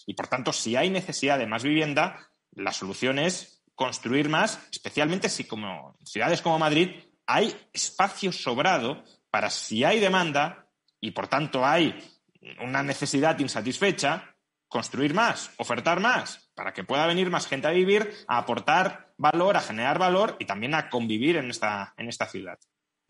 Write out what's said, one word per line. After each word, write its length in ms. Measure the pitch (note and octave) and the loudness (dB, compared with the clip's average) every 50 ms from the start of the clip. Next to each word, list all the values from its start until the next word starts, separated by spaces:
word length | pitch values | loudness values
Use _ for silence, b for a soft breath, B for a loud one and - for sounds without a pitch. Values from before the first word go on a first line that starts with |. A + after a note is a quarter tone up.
| B | B
Y, 80 | - F#2+ | -10 -8
por 120 | - F#2+ | -8 -4
tanto, 260 | - - B2+ B2 - - | -4 -4 -2 -2 -2 -2
si 220 | - - A2+ A2+ | -2 -2 0 2
hay 160 | - D#3+ F#3 | 2 2 2
necesidad 480 | F#3+ F#3 F3+ - - - - C3+ C#3+ C#3 | 0 -2 -4 -4 -6 -2 0 2 2 2
de 80 | A#2+ | 0
más 160 | A2 G#2+ A#2 B2 | -2 -4 -2 0
vivienda, 680 | D3 D3+ D#3 D#3 D3+ C#3+ C#3+ D#3 F#3+ F#3+ - - _ _ _ _ _ _ | 0 2 2 2 2 2 2 0 0 -2 -8 -16 _ _ _ _ _ _
la 200 | - G2 G2 F#2+ | -6 -4 -4 -4
solución 460 | - - F#2+ F#2+ - - B2+ C3+ C#3 | -4 -6 -8 -6 -2 0 0 2 2
es 440 | D3 F3+ F#3 - - - _ _ _ _ _ | 2 0 0 -2 -8 -14 _ _ _ _ _
construir 540 | - C3 B2+ A#2+ - - A#2 A#2+ C#3 D3 D3 | -4 -4 -4 -4 -4 -4 0 2 2 2 2
más, 380 | D#3 D#3+ G3 A3 - - - - - | 2 2 2 0 -2 -6 -12 -14 -14
especialmente 560 | - - A2 - - D3 D#3 F3 G3 - G3+ | -12 -12 -6 -2 0 0 2 0 0 -2 -2
si, 160 | - - - | -4 -4 -6
como 520 | - - G#2+ G#2+ G2+ F#2 D#2 C#2 C#2 - _ _ | -8 -8 -8 -8 -8 -10 -10 -12 -16 -20 _ _
ciudades 380 | - - G#2 A2 C#3+ F3 - - | -10 -4 -2 0 2 2 2 2
como 160 | F3 E3 D#3+ | 2 2 4
Madrid, 320 | D#3+ D#3 D3+ D3+ F3 F3+ F3+ - - _ _ _ _ - A#2+ | 4 4 4 4 2 2 0 -8 -18 _ _ _ _ 0 2
hay 240 | D3 G#3 - - - - _ - | 4 4 2 0 -6 -12 _ -6
espacio 600 | - - - - - F#3 G3+ - - - F#3+ F3 | -6 -6 -4 0 2 2 2 0 -2 -4 -4 -4
sobrado 680 | - - C#3+ A#2+ A#2+ D3+ F#3 F#3 D#3 A#2 A#2+ C#3+ - b b b b _ _ | -4 -4 -2 -2 2 2 2 2 2 0 -2 -4 -6 b b b b _ _
para, 200 | - G#2+ G2+ G#2 | -2 0 0 0
si 340 | - - - - A2 A2 B2 | -2 -4 -6 -4 -2 2 4
hay 160 | D#3+ G#3 A3+ | 4 4 4
demanda, 640 | G#3 F#3+ F#3 F#3+ F3+ E3 C#3+ C#3+ D3 D#3+ F3+ - - _ _ _ _ _ _ _ | 4 4 4 4 2 2 2 0 0 0 -2 -10 -20 _ _ _ _ _ _ _
y 120 | - A2 - | -10 -8 -6
por 160 | - G2 G2 | -6 -4 -2
tanto 360 | - C3+ D#3 D3 - C3+ B2+ | 0 0 0 0 0 2 2
hay 340 | C3 D3+ E3+ E3+ B2+ - - - - - _ _ _ _ _ _ - - - | 4 4 4 4 2 0 -4 -12 -20 -20 _ _ _ _ _ _ -20 -14 -12
una 220 | A2 B2 C3 C3+ C#3 | -8 -4 -4 -2 -2
necesidad 560 | C#3+ C#3 - - C#3 - C#3 C#3 D#3 D#3+ - | -2 -2 -4 -2 -2 0 2 2 2 2 2
insatisfecha, 960 | C#3+ B2+ - A#2+ G#2 A#2+ B2+ - G3+ G3+ E3+ - - C#3 D#3 F#3+ - - _ _ _ _ _ _ _ _ | 0 -2 -2 -4 -4 -4 -2 0 0 0 2 2 0 0 -2 -2 -6 -14 _ _ _ _ _ _ _ _
construir 460 | - B2 - - - G#2+ C3+ D3 D3 | -6 -4 -4 -4 -2 0 0 2 2
más, 380 | G3+ A#3 A3+ C#3 - - - - - | 2 2 2 0 -2 -8 -12 -10 -8
ofertar 420 | A#2+ - A#2+ A#2 - D#3+ E3+ F3+ | -4 -4 -4 0 2 2 2 2
más, 500 | G3 A#3 B3+ G#3 - - - - _ _ _ | 2 2 2 0 -2 -6 -10 -16 _ _ _
para 180 | - - F#2+ - | -10 -10 -8 -8
que 120 | - F#2 | -8 -6
pueda 220 | - B2 C#3 D#3 | -2 0 2 2
venir 240 | E3 E3+ F3+ F#3 F3+ | 2 2 2 0 0
más 160 | F3 D3+ - | 0 -2 -2
gente 220 | - - C3+ C3+ D3+ | -2 -4 -2 0 2
a 40 | E3 | 2
vivir, 400 | F3+ F#3 F#3 G3 G#3+ G#3+ G#3 B B B | 4 4 4 4 4 2 0 B B B
a 120 | - B2 A#2+ | -2 0 0
aportar 720 | A#2+ - A#2+ A2 G2 - D3+ F3 F#3 F#3+ - - - _ _ | 0 0 -2 -2 2 2 4 4 4 2 -2 -6 -14 _ _
valor, 400 | - - D3 D#3 E3+ F3+ G3 G3 | 0 2 2 4 4 4 4 4
a 40 | E3 | 2
generar 380 | - - A2 A2 A#2 C3 D3+ E3 | 0 -2 -4 -2 0 0 2 2
valor 380 | F#3 F3+ F3+ F#3 G#3 A3 - - | 2 4 4 4 2 0 -2 -6
y 60 | C#3 | -6
también 300 | A#2+ G2 G2+ A2 B2+ D#3 | -6 -6 -4 -4 -2 -2
a 140 | D#3+ D3 - | -2 -2 -2
convivir 480 | - B2 A#2 A2+ A2 G#2+ A#2+ D3+ E3+ | -4 -2 -2 0 -2 0 2 2 2
en 140 | D#3+ C3+ B2 | 2 0 -4
esta, 440 | A#2 - - G#2+ G#2 G2+ G2 - - | -4 -2 -2 -2 -2 -2 -6 -8 -10
en 120 | - A2+ A#2 | -12 -10 -10
esta 180 | A#2 - A#2 | -6 -4 -6
ciudad. 320 | - - - F#2+ F2+ F2+ - _ _ _ _ _ _ _ _ _ _ | -6 -6 -10 -12 -12 -14 -16 _ _ _ _ _ _ _ _ _ _